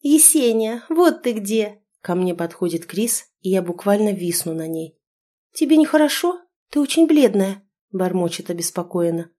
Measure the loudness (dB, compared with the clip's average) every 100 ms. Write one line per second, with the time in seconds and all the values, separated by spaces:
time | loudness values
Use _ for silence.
0 | 4 4 4 4 2 0 -2 -6 -4 2
1 | 2 2 -4 -4 -2 -2 -2 -8 _ _
2 | -4 -2 -2 -2 -8 -4 -4 -4 -6 -4
3 | -4 -4 -10 _ -2 -2 -2 -4 0 2
4 | 0 -2 -4 -4 -4 -6 -6 -8 -10 _
5 | _ _ _ _ _ -6 2 4 4 2
6 | 2 0 -4 -4 _ _ _ -2 0 2
7 | 4 6 4 4 -2 -4 _ _ _ -4
8 | -2 -2 -4 -6 -10 -8 -6 -8 -6 -2
9 | -2 -2 -8